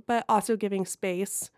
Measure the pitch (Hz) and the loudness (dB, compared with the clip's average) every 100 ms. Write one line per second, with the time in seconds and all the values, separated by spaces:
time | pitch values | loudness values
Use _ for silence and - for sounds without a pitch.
0 | - 233 - 214 196 220 208 196 185 - | -2 0 4 2 4 0 0 0 -2 -2
1 | 190 180 202 - - | -2 -2 -2 -4 -8